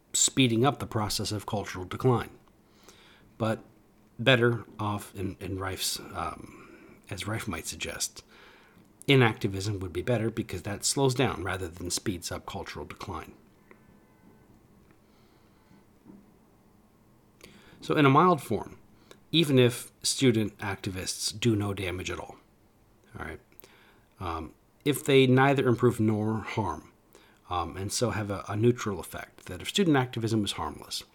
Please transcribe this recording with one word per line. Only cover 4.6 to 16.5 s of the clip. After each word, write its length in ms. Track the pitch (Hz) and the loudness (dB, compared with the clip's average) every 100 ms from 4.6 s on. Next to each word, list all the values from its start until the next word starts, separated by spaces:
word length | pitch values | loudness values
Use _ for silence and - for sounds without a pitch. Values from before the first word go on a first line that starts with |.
| - - | -6 -6
off 320 | 104 104 - 98 | -4 -4 -8 -8
in, 200 | 95 87 | -8 -6
in 180 | 95 95 | -8 -6
Reif's, 420 | 95 92 - - - 87 | -6 -4 -4 -6 -8 -8
um, 540 | 82 - - - - - - - - | -8 -8 -16 -20 -20 -20 -20 -20 -14
as 180 | 95 104 | -10 -6
Reif 200 | 110 - | -6 -6
might 180 | 82 - | -8 -8
suggest, 580 | 82 82 80 - - - - - - _ _ _ _ - | -10 -8 -6 -8 -8 -20 -20 -20 -20 _ _ _ _ 2
inactivism 720 | 135 117 107 107 95 98 98 | 6 6 2 -4 -4 -4 -4
would 140 | 95 | -6
be 100 | 85 | -6
better 260 | 90 117 113 | -2 0 -2
because 320 | 110 - 92 | -4 -8 -8
that 240 | 107 101 - | -8 -6 -2
slows 300 | - 139 123 | 2 2 2
down 280 | 120 - | 0 -2
rather 240 | 95 92 90 | -4 -6 -6
than 220 | 82 87 | -8 -6
speeds 420 | - - 87 - | -4 -4 -6 -6
up 140 | 82 - | -10 -10
cultural 400 | 95 80 78 73 | -12 -10 -12 -12
decline. 480 | - - 80 78 - _ _ _ - _ _ _ _ - _ _ _ _ _ _ _ _ _ _ _ _ _ _ _ _ _ - - _ _ _ | -12 -10 -10 -12 -20 _ _ _ -20 _ _ _ _ -20 _ _ _ _ _ _ _ _ _ _ _ _ _ _ _ _ _ -20 -20 _ _ _